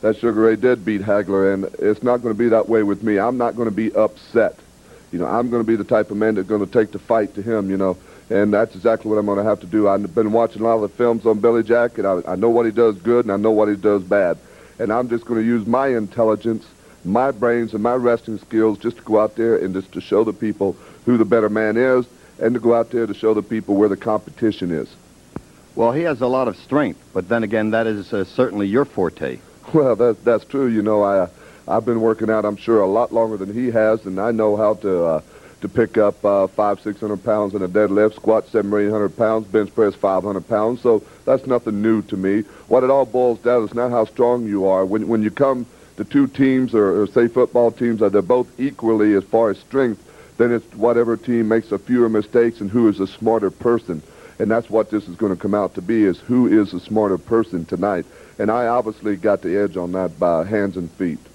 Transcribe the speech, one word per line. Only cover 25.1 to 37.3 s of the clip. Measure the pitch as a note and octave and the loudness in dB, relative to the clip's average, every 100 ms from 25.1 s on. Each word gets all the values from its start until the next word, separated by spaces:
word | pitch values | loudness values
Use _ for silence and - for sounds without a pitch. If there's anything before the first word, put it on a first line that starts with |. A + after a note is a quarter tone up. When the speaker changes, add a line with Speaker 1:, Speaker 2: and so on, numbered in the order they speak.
| - - - - - - - | -20 -20 -20 -20 -20 -14 -2
Speaker 2:
Well, | A#2 | 0
he | C3+ | 0
has | E3+ C3 | -2 -2
a | B2+ | -2
lot | B2+ B2 | 0 -2
of | F#2+ | -6
strength, | - C#3 D3 - - | -2 -2 -2 -6 -8
but | F#2+ F2+ | -8 -2
then | A#2 | -2
again, | G#2+ A2 G#2+ | 0 -2 0
that | A2+ A2+ | 0 -2
is, | G#2 F#2 | -4 -6
uh, | G#2 F#2+ | -6 -4
certainly | - B2 G2+ G2 | -2 -2 0 0
your | A2+ C#3+ | 0 0
forte. | - F2 - C#2 B1+ - - - | -2 -4 -2 -8 -8 -16 -20 -2
Speaker 1:
Well, | D#3 C3+ A2 | 2 2 2
that, | A#2+ G#2+ - | 2 2 0
that's | A2 | 0
true. | - C#3 C3 | -2 -2 0
You | A2 | 0
know, | G#2 G#2+ | 2 2
I, | G2+ G2 F2 - - - - | 2 2 0 -6 -20 -20 -4
I've | G#2 A2+ | -2 0
been | A#2 | 0
working | A2+ A2+ A2 | 0 0 0
out, | A2 | 0
I'm | G#2 G#2 | -2 -4
sure, | - A2+ | 0 2
a | F#2+ | 4
lot | G#2+ A#2+ | 0 0
longer | A2+ A2+ G#2+ | 0 -2 -4
than | F#2+ | -8
he | G#2+ B2 | -6 -2
has, | A2+ A2 A2 G2+ | 0 2 0 -4
and | F#2 | -4
I | G#2+ | -4
know | A2+ G#2+ G#2 | 0 0 2
how | G#2+ G#2 | 0 0
to, | G#2 F#2 E2+ | -2 0 0
uh, | D#2 - - - - | -2 -6 -20 -20 -12
to | G2+ | -6
pick | G2+ A2+ - | -2 0 2
up, | G#2 G2+ G#2 | 0 0 0
uh, | G2+ F#2+ | 0 0
five, | - G#2 G2+ | 0 -2 -2
six | G#2+ G2 | -6 -8
hundred | G#2+ G#2 | -8 -6
pounds | F#2+ | -2